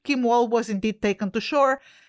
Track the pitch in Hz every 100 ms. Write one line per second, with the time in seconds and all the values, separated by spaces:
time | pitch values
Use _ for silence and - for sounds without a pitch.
0 | - 269 240 240 240 233 220 196 214 214
1 | 208 196 196 220 - 294 262 277 - -